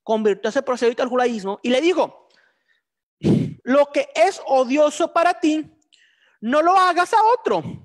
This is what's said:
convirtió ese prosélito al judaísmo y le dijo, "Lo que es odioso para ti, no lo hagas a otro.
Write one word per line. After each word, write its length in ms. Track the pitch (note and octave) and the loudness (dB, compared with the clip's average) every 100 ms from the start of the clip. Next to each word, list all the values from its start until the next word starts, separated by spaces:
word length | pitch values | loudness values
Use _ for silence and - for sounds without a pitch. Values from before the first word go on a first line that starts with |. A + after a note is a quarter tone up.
convirtió 480 | - A3 G#3+ G3 A3 | -2 0 0 -2 -4
ese 140 | C4+ | -4
prosélito 400 | C4 B3 A#3 B3 | -4 -2 -2 -2
al 60 | B3+ | -4
judaísmo 500 | B3+ B3 A3+ F#3+ G3+ | 0 -2 -4 -8 -6
y 80 | A#3+ | -2
le 100 | C4 | 0
dijo, 480 | E4 E4 - - _ _ _ _ _ _ _ _ _ _ - - - - | 0 0 -4 -6 _ _ _ _ _ _ _ _ _ _ 0 0 -2 -8
"Lo 280 | B3 C#4 C#4+ | 0 2 2
que 180 | D4 - - | -2 -4 0
es 260 | F4+ - - | 0 0 -2
odioso 680 | C4 B3 C#4+ D4+ - - | 0 2 2 0 0 -4
para 260 | E4+ E4+ F4+ | 0 0 0
ti, 300 | D#4 D#4 D4 _ _ _ _ _ _ _ | -2 -2 -6 _ _ _ _ _ _ _
no 220 | G#3+ D4+ | -2 0
lo 120 | E4 F#4+ | 2 4
hagas 380 | F#4 E4+ F4 | 2 0 0
a 100 | A4 A4 A#4+ | 2 2 2
otro. 240 | - F#3+ E3+ - | 0 -4 -4 -16